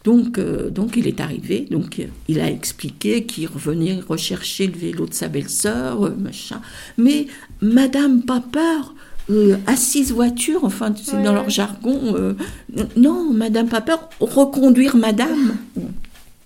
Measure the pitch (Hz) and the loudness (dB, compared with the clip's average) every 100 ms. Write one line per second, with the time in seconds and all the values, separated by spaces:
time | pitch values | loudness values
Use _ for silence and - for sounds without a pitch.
0 | 214 240 240 190 180 160 - - 202 240 | 2 4 2 -2 -4 -4 -6 -4 -2 -2
1 | - 127 151 - - 196 285 160 - - | -2 -2 -6 -8 -4 -4 -2 -4 -4 -8
2 | - - - 156 160 147 - - 143 - | -10 -10 -4 -2 -2 -4 -8 -8 -12 -6
3 | 202 233 233 - 160 151 151 165 165 190 | -2 -2 -2 -8 -8 -6 -4 -2 -2 -2
4 | 180 160 - 185 - - 190 170 170 165 | -4 -6 -4 -6 -8 -4 -4 -4 -8 -6
5 | 160 - 165 143 139 - 208 233 262 233 | -6 -6 -6 -6 -4 -4 -2 -2 -4 -2
6 | 196 - 196 - - 220 - - - - | -2 -2 -8 -10 -12 -14 -14 -18 -10 2
7 | 240 294 285 - - - 208 240 269 277 | 4 4 -2 -12 -16 -2 4 4 4 2
8 | 285 247 247 247 247 285 330 320 262 - | 4 2 2 -2 -2 0 0 0 -4 -14
9 | - - - 214 202 196 196 269 - 285 | -10 -8 0 4 6 4 2 0 2 0
10 | 262 233 240 240 - 311 254 - 220 208 | 0 2 0 0 -2 0 0 -2 -4 -4
11 | - 202 208 202 202 202 202 - 233 269 | -4 0 2 2 0 -2 -2 -4 -2 -2
12 | 254 180 190 196 - - - - 214 233 | 0 0 -2 -4 -8 -14 -10 -6 0 6
13 | 269 349 330 220 226 226 233 226 226 330 | 6 6 0 0 2 2 2 0 0 -2
14 | - - - 269 277 277 262 247 269 247 | -2 -4 0 4 4 6 6 6 6 6
15 | 220 214 285 320 247 - - - - - | 4 2 0 2 0 0 -8 -10 -8 -8
16 | - - - - | -8 -12 -20 -20